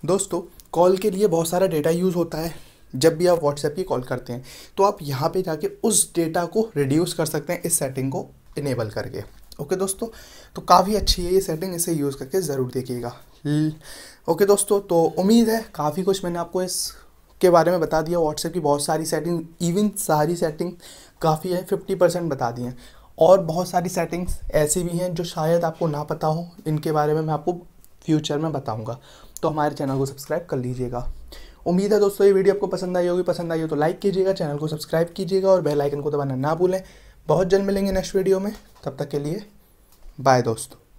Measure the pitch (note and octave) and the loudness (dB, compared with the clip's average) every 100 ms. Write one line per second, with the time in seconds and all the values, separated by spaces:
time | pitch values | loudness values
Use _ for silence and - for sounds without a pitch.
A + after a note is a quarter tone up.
0 | D3+ F#3+ - E3+ - - - - A3+ F#3+ | 0 0 0 -6 -6 -18 -8 4 4 4
1 | G#3+ F#3 G#3 E3 E3 F3 F#3+ E3 D3+ E3+ | 0 2 2 2 0 2 2 2 0 2
2 | F#3 F3 E3+ D#3 E3 - - _ - C3+ | 0 0 -2 -4 -8 -10 -18 _ -12 2
3 | D#3 D#3 F3+ E3+ C#3+ C#3+ D3+ D3 F#3 B2+ | 2 4 2 4 2 0 -4 -4 -4 -4
4 | B2+ B2 - B2 - - - - G3+ G3+ | -4 -8 -6 -12 -12 -20 -18 2 2 2
5 | D3 C3 D#3+ F#3 F3+ D#3 F#3+ - G#3 G#3 | -6 -2 -2 -2 -4 -4 -6 -2 0 2
6 | - - E3 E3+ F3 G#3+ A3+ D3+ C#3 D3 | 0 0 0 0 0 0 -2 0 2 2
7 | F3 - D#3 D#3+ D3+ F3 E3+ - C#3 C3 | 0 -2 -2 -4 -4 -6 -2 -2 -2 -4
8 | C3 D#3 - - _ - C#3+ A#2+ A2 - | -4 -4 -8 -16 _ -8 -4 -4 -4 -6
9 | G2+ - - - - - C#3 F#3 F#3+ - | -8 -10 -12 -16 -20 -14 -6 -4 -2 -4
10 | A3+ - - - - - - F3 F#3 G#3 | -8 -12 -20 -20 -16 -14 6 6 6 0
11 | F#3 - F3 F#3+ F#3+ D#3 F#3+ E3+ E3+ E3 | 0 0 2 0 0 -4 -4 -4 -2 0
12 | C#3+ C#3 C3 F#3+ E3+ C3+ C3 B2+ B2 B2 | -2 -4 -4 -4 -2 -2 -2 -4 -6 -6
13 | A#2+ A#2+ - - D3 D3 D#3 D#3 - - | -8 -10 -20 -10 -2 0 0 -4 -14 -18
14 | - - - E3 G3 G3+ - G3+ G3 E3+ | -20 -16 -4 0 4 4 4 0 2 2
15 | E3 - F#3 A3+ A3 A3+ A3 - D3+ D3 | 2 2 4 6 6 2 -4 -4 -4 -2
16 | F#3+ F#3+ F3 E3+ E3+ F#3 F3+ - - - | 0 0 -2 -6 -4 -4 -2 -4 -6 -10
17 | - _ _ - F#3 E3+ D#3+ F3+ D#3 D#3+ | -20 _ _ 2 6 6 6 2 2 0
18 | D#3+ F3 D#3 D3+ E3+ E3+ D3 C#3+ C#3+ D#3 | 0 0 0 -2 -6 -2 0 0 0 -2
19 | D#3+ D#3+ D#3 E3+ E3 - E3+ F3 G#3 F#3+ | -2 -4 -2 -4 -6 -4 -2 0 0 -2
20 | - D3+ D#3 F3 E3+ D#3 F3+ F3+ - - | 0 2 2 0 -2 -2 -6 -8 -20 -20
21 | - _ D#3+ D#3 F#3 F3+ F#3 G3 - F#3+ | -20 _ 0 0 -2 -4 -2 -6 -4 2
22 | F3+ F3 E3+ C3 B2 A#2+ B2 B2+ - - | 2 2 -4 -2 -4 -4 -8 -10 -18 -20
23 | - - - F#3+ E3 D#3+ F3+ F#3 F3 F3+ | -20 2 6 6 6 -4 -2 -2 -2 -4
24 | E3 E3+ F3+ - - D3 D3+ F#3 F3 E3 | -4 -4 -4 -4 -2 0 2 0 -2 -2
25 | F3+ E3+ E3+ - D#3 E3+ E3+ D#3+ E3+ D3 | -4 -4 -6 -2 0 2 0 -2 -4 -2
26 | D3 D#3 D#3 D#3 F3 - - D#3 D#3 D#3 | -4 -4 -2 -2 -6 -10 -4 -2 0 0
27 | D3+ D#3 D#3 D3+ - F3 - - - - | 2 0 0 -2 -2 -6 -8 -20 -20 -18
28 | - D#3 D3+ D3 D#3+ C#3+ C3 A2 A2+ A#2+ | 0 0 2 -2 -2 -4 -4 -6 -6 -10
29 | - - - - E3 D3 D3+ D3+ C#3+ C3+ | -12 -20 -20 -4 -4 0 -2 0 -4 -2
30 | C3+ - - D#3+ E3+ C3 B2 B2+ B2 A#2+ | -2 -6 -6 -6 -4 -6 -4 -4 -6 -4
31 | A#2+ - - - - - - F3+ G3+ G#3 | -6 -8 -14 -18 -20 -10 0 0 4 4
32 | G3+ G3 G3+ F#3+ F#3+ G3 G3 E3+ F3+ F3+ | 4 4 6 6 4 2 0 -4 -2 0
33 | F3 F3 F3 E3+ E3+ E3 D#3+ D3+ D3+ F#3+ | 0 0 0 -2 -2 -2 -2 0 0 0
34 | G3+ F#3 F#3+ F#3+ D#3+ D3 D#3 D3+ - D#3+ | -2 2 0 0 -2 -4 -4 -6 -2 0
35 | E3+ E3+ F#3 F#3+ F#3+ F#3 E3+ D3 C#3+ C#3+ | 0 -2 -2 0 4 4 4 0 0 -2
36 | D3 C#3+ C#3 C3 C#3 E3 F#3 F#3 F#3 - | -2 -2 -2 -2 -2 2 2 0 -6 -20
37 | - - - D3+ F#3 G3 G3 G3 G3 F#3+ | -20 -20 -2 0 4 2 2 0 0 -2
38 | F#3 G3 F#3 F#3+ G3 A3+ - - - C3+ | 0 -2 2 0 0 -8 -18 -12 -12 -8
39 | C#3+ D3 C#3+ F3+ G#3 - _ _ _ _ | -6 -4 -4 -8 -10 -20 _ _ _ _
40 | - - C3+ B2+ B2 A2 - - _ | -20 -2 4 4 4 -2 -8 -18 _